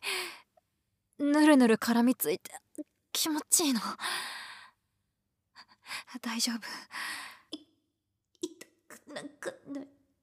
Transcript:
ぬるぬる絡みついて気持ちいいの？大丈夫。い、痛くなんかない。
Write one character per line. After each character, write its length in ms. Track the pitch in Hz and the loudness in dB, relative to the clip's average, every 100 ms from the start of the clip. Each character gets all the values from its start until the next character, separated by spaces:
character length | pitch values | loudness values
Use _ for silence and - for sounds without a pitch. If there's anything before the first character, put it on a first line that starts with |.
| - 370 359 - _ _ _ _ _ _ _ - | -6 -6 -8 -12 _ _ _ _ _ _ _ -4
ぬ 280 | 285 294 302 | 2 6 8
る 100 | 285 | 8
ぬ 120 | 247 | 8
る 80 | 220 | 4
絡 260 | - 233 | 4 4
み 120 | 240 | 4
つ 160 | 254 - | 2 0
い 60 | 180 | -2
て 120 | - - - - 294 _ _ | -6 -18 -16 -16 -16 _ _
気 160 | - 330 | -4 -2
持 120 | 294 - | -2 2
ち 180 | - 311 | 2 4
い 40 | |
い 20 | |
の？ 80 | 240 185 - - - - - - - - _ _ _ _ _ _ _ _ - - _ - - - 254 | 0 -2 -6 -6 -6 -8 -12 -14 -18 -20 _ _ _ _ _ _ _ _ -20 -20 _ -14 -14 -12 -10
大 200 | 233 226 | -6 -2
丈 120 | 240 | -2
夫。 40 | 233 - - - - - - - - _ - | -4 -8 -14 -14 -10 -10 -10 -14 -20 _ -18
い、 100 | - _ _ _ _ _ _ _ | -18 _ _ _ _ _ _ _
痛 240 | 330 - - _ _ | -12 -12 -20 _ _
く 260 | - - | -20 -16
な 80 | 294 | -14
ん 60 | 285 | -14
か 240 | - - - 285 | -12 -12 -12 -12
な 120 | 277 | -12
い。 60 | 277 _ _ _ | -12 _ _ _